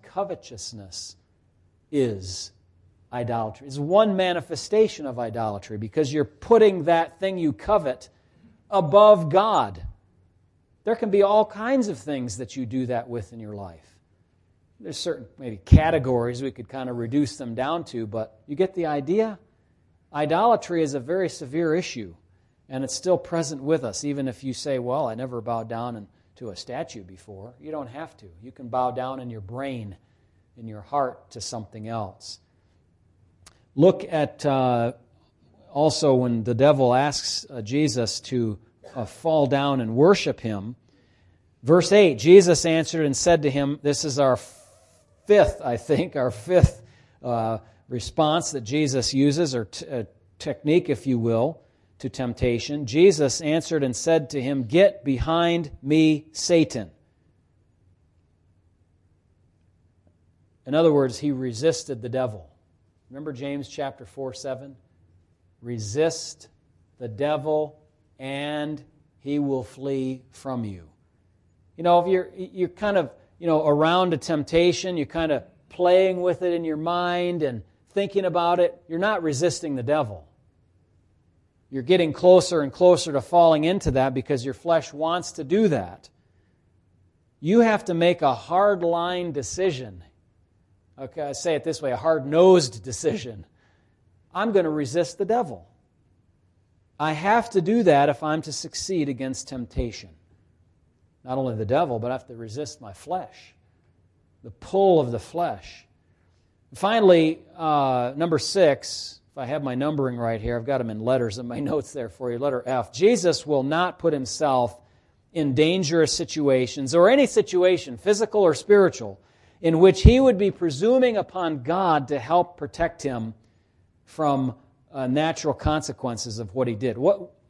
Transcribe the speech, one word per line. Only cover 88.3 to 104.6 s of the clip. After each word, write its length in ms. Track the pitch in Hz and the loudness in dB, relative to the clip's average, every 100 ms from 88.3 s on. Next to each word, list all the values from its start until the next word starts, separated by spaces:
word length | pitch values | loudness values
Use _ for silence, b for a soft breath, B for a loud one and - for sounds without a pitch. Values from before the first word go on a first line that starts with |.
hard-line 1000 | 117 - 180 208 190 170 170 175 180 175 | 0 -2 2 2 2 0 -2 -2 -4 -6
decision. 720 | 143 117 - 185 131 117 90 - _ _ _ _ _ _ _ _ - | -8 -8 -2 -2 -2 -12 -16 -20 _ _ _ _ _ _ _ _ -16
Okay, 260 | 131 165 | -12 -8
I 100 | 147 | -8
say 240 | 135 175 151 | -4 -2 0
it 80 | |
this 180 | 165 151 | -2 -4
way, 80 | 143 | -4
a 60 | - | -2
hard-nosed 880 | 160 160 139 156 185 180 131 107 | 0 0 2 6 8 8 4 -8
decision. 600 | 127 117 160 214 120 101 - _ _ _ _ _ _ _ _ | -12 -4 -2 -2 -8 -14 -20 _ _ _ _ _ _ _ _
I'm 200 | 180 226 | -4 0
gonna 180 | 196 165 | 2 2
resist 480 | 151 135 160 165 - | -2 -2 -2 -2 -4
the 60 | |
devil. 440 | 190 240 170 95 - _ _ _ _ _ _ _ _ _ _ _ _ - | -2 -2 -2 -10 -20 _ _ _ _ _ _ _ _ _ _ _ _ -6
I 160 | 156 | -6
have 380 | 151 190 226 226 | -2 2 0 2
to 100 | 190 | -2
do 220 | 170 233 | 2 2
that 260 | 185 143 143 | 6 6 4
if 140 | 135 | 0
I'm 200 | 156 156 | -4 -4
to 100 | 151 | -6
succeed 560 | 131 - - - 180 143 | -12 -12 -12 -6 -4 -4
against 400 | 123 131 127 - | -4 -8 -8 -10
temptation. 640 | 131 120 - 120 - 90 _ _ _ _ _ _ _ _ _ _ _ | -12 -10 -6 -6 -8 -20 _ _ _ _ _ _ _ _ _ _ _
Not 140 | 127 131 | -8 -4
only 180 | 131 110 | -4 -4
the 100 | 107 | 0
devil, 320 | 139 165 120 | 0 0 -2
but 140 | 120 | -4
I 20 | |
have 140 | 127 - | -6 -10
to 80 | 117 | -16
resist 440 | 113 120 147 - | -12 -10 -12 -14
my 120 | 107 | -20
flesh, 640 | - 143 185 139 - - _ _ _ _ _ _ _ _ _ | -18 -8 -8 -8 -18 -20 _ _ _ _ _ _ _ _ _
the 80 | 117 | -20
pull 480 | - | -20